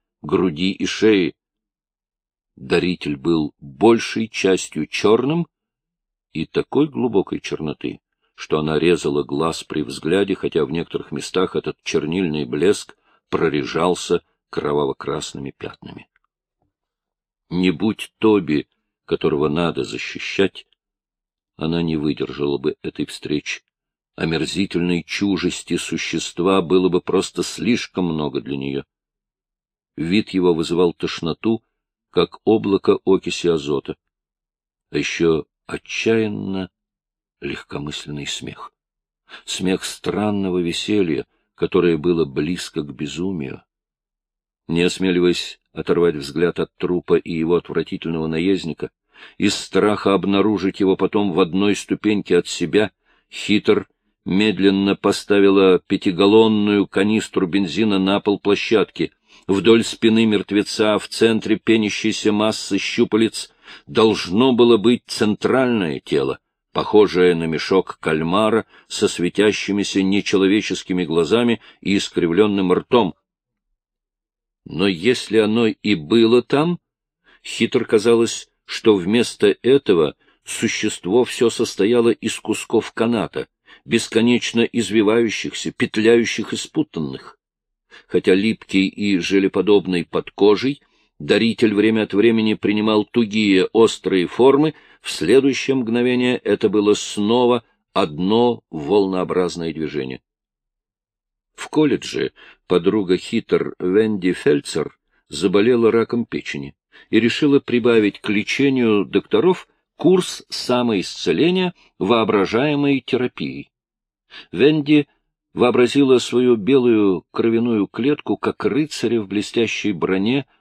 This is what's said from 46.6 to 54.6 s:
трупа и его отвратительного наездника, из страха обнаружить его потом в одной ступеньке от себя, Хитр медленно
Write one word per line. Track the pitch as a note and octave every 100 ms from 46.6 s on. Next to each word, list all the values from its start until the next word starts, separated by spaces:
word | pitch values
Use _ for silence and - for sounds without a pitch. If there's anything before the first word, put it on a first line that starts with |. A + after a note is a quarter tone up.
| D#2+ -
трупа | F2+ F2+ - E2+
и | -
его | E2 D#2+ E2+
отвратительного | - E2 D#2+ F#2 E2 E2 D#2+
наездника, | D#2+ F#2 F#2+ D#2+ - - _ _ - - -
из | G2
страха | - - F#2+ G#2 G2+ G2+ G2
обнаружить | F#2 G2 G2+ G2+ F#2+ -
его | F#2+ F2+
потом | F#2+ G#2+ G2+
в | E2
одной | F#2 F#2+ G2+ G2
ступеньке | - G2 G#2+ G2+ - A2+
от | -
себя, | - E2+ G2+ G#2+ - _ _ _
Хитр | - - G2+ - G2+ - _ _ _ -
медленно | F#2+ G#2+ F#2